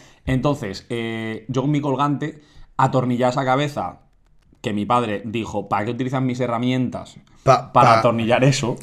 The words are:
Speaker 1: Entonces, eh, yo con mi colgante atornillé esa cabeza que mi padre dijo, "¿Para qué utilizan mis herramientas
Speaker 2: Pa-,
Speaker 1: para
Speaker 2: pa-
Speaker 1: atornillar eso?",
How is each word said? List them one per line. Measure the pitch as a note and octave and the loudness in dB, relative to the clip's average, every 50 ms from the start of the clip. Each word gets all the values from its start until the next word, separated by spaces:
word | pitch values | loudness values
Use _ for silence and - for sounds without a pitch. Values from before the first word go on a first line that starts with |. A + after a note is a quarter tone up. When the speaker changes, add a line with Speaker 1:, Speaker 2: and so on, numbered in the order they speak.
| - - _ _ - | -20 -20 _ _ -4
Speaker 1:
Entonces, | C3 C3 B2 B2 D3 C#3 C#3 A#2 G2 F#2+ - - - | -2 -2 0 0 0 -2 -2 -4 -8 -8 -10 -10 -8
eh, | A#2+ A#2 A2+ A#2 A2+ A2+ A2+ A2+ A2 G#2+ - | -8 -6 -6 -6 -6 -6 -6 -8 -8 -8 -8
yo | - B2+ C3+ | -6 -4 -2
con | B2+ D3+ | 0 0
mi | D3+ C#3+ | 0 0
colgante | D3 C#3+ C3 B2+ C#3+ D3 C#3+ B2 D3 D#3 - - - _ - - - - _ | -2 -2 -2 0 0 -2 -2 -4 -6 -8 -10 -12 -20 _ -20 -20 -20 -8 _
atornillé | - C3+ C3 - B2+ A#2 B2+ B2 A#2 B2+ B2 | 0 0 2 2 0 0 0 0 0 0 0
esa | B2 C3+ C3+ | 0 0 0
cabeza | B2+ C3 C#3 D3 C#3 - G#2+ F#2 E2+ - - _ _ _ _ _ _ _ _ _ _ _ _ | 0 0 0 0 -2 -4 -6 -8 -8 -10 -14 _ _ _ _ _ _ _ _ _ _ _ _
que | - A#2 G2+ | -6 -4 -2
mi | G#2 G2+ | -2 0
padre | G#2 B2 B2 A#2+ G#2+ G2+ G2 G#2+ | 2 2 2 2 0 -2 -4 -6
dijo, | A2+ G#2 A#2 G#2 E2+ G#2+ G#2 G2 - | -6 -6 -6 -4 -4 -6 -6 -4 -2
"¿Para | G#2+ G2+ G#2 | -2 -2 -2
qué | A#2 | -2
utilizan | A#2+ A#2 B2+ B2+ C#3 C3 C3 | -4 -4 -4 -4 -2 -2 -2
mis | B2+ B2 C3 | -2 -2 -2
herramientas | B2 A#2 A2+ A2+ B2 B2+ B2+ B2+ B2 G#2+ - F#2 F2+ - - - - _ _ _ - | -2 -2 -2 -2 -2 0 0 0 -2 -2 -4 -8 -12 -14 -20 -20 -20 _ _ _ 2
Speaker 2:
Pa-, | C3+ B2+ B2+ C3 - | 4 4 4 2 2
Speaker 1:
para | - B2 A#2+ A#2+ A2+ | 4 6 8 8 6
Speaker 2:
pa- | A2+ | 6
Speaker 1:
atornillar | A2+ A#2 A#2 A#2 A2 A2 B2 A#2+ B2+ | 4 4 2 2 2 2 2 4 4
eso?", | C#3+ C3 - A#2 A#2 - - | 4 4 2 0 -4 -4 -6